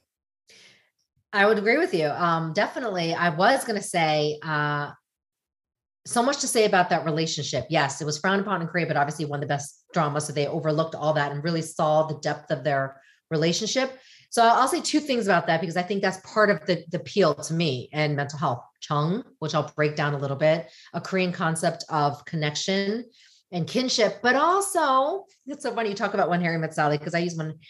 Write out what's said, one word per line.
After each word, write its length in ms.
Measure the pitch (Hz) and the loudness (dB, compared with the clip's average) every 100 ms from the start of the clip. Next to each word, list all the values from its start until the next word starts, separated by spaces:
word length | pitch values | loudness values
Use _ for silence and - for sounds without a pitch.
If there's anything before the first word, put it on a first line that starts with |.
| _ _ _ _ _ - - _ _ _ _ _ _ | _ _ _ _ _ -20 -20 _ _ _ _ _ _
I 120 | 202 202 | 4 4
would 120 | 208 | 4
agree 200 | 202 277 | 4 2
with 160 | 359 | 2
you. 140 | 175 151 | 2 0
Um, 460 | 139 175 165 160 | 0 2 2 0
definitely. 600 | 180 269 311 233 180 165 | 0 -2 -2 -4 -2 -2
I 160 | 170 175 | 0 0
was 340 | 156 208 269 - | 4 4 4 0
gonna 160 | 202 | -6
say, 580 | - 180 156 151 151 151 | -4 0 2 2 0 -2
uh, 480 | 160 151 147 147 143 - _ _ _ _ _ _ _ _ _ _ - | -4 -2 0 -2 -6 -10 _ _ _ _ _ _ _ _ _ _ -4
so 180 | 240 | 0
much 160 | 254 285 | 0 0
to 80 | 262 | 0
say 160 | 240 208 | 2 4
about 240 | 190 175 | 4 4
that 140 | 170 | 0
relationship. 640 | 156 156 160 151 135 139 - | 0 -2 -2 -4 -4 -4 0
Yes, 320 | 156 135 - | 0 0 -2
it 40 | 151 | -6
was 120 | 151 | -2
frowned 240 | 185 196 | 0 0
upon 200 | 202 180 | 0 -4
in 60 | 165 | -2
Korea, 200 | 180 160 | -2 0
but 80 | 147 | 0
obviously 300 | 147 151 143 | -2 -2 -6
one 140 | 143 | -4
of 20 | |
the 120 | 139 | -4
best 300 | 139 - - _ | -4 -6 -16 _
dramas. 320 | 170 147 147 147 | -2 0 -2 -2
So 80 | |
they 140 | 143 143 | -2 -2
overlooked 480 | 160 151 151 - - | -2 0 0 -2 -2
all 180 | 151 | 0
that 200 | 151 143 | 0 -2
and 100 | 143 | -2
really 180 | 165 165 | -2 -2
saw 420 | 156 - 156 156 | -4 -2 2 2
the 140 | 151 151 | 2 -2
depth 300 | 151 147 - | -4 -4 -4
of 140 | 151 | -4
their 380 | 147 139 135 - _ _ - | 0 0 -2 -8 _ _ -6
relationship. 680 | 160 165 175 214 262 262 - - - _ | 0 0 0 -2 -2 -2 -6 -20 -20 _
So 120 | 233 | 4
I'll, 200 | 226 233 | 4 6
I'll 60 | 262 | 4
say 100 | 330 | 0
two 220 | - 302 | 0 -2
things 260 | 294 240 196 | 0 0 2
about 200 | 175 - | 2 2
that 120 | 165 | 0
because 160 | 170 175 | 0 -4
I 80 | |
think 180 | 180 196 | -2 -2
that's 180 | 196 185 - | -2 -2 -2
part 240 | 214 208 | 2 4
of 160 | 185 - | 4 0
the, 180 | 165 - | -2 -4
the 80 | 165 | -8
appeal 380 | - 208 165 147 | -2 2 2 2
to 180 | - | -2
me 360 | 165 165 127 - | 0 0 -2 -4
and 240 | 151 151 143 | -2 0 0
mental 240 | 143 143 | -4 -2
health. 240 | 156 123 - _ | -2 -2 -8 _
Chung, 440 | - 147 156 214 - _ | -4 0 0 -2 -6 _
which 140 | 156 | -2
I'll 180 | 156 - - | -2 -2 0
break 200 | 151 151 | 0 0
down 180 | 147 | -2
a 40 | 143 | -2
little 200 | 139 135 | -4 2
bit, 320 | 156 165 - - - | 2 2 -2 -16 -12
a 80 | 170 | -10
Korean 300 | - 190 180 | -4 -2 0
concept 500 | 175 165 160 175 165 - | 0 -2 0 -2 -2 -4
of 340 | 156 143 135 - | 0 0 -2 -6
connection 800 | 160 151 151 - 196 196 233 240 _ _ _ _ | -4 -2 -2 -2 -2 -2 -4 -8 _ _ _ _
and 160 | 180 156 | -6 -4
kinship, 520 | 240 254 - 196 - | -2 0 2 0 2
but 140 | 240 247 | 2 4
also, 920 | 320 392 392 339 294 262 285 392 - _ 262 | 4 2 0 0 2 2 2 -2 -8 _ -16
it's 180 | - | -8
so 100 | 247 | -6
funny 160 | 214 220 | -2 -4
you 60 | 196 | -2
talk 180 | 202 | -2
about 160 | 202 165 | 0 2
When 120 | 175 | 2
Harry 160 | 165 165 | 0 -2
Met 160 | 156 | -2
Sally, 240 | 160 151 147 | 0 0 0
'cause 180 | 160 170 | -2 -2
I 40 | |
use 160 | 175 165 | -2 -4
When 220 | 156 151 | -6 -10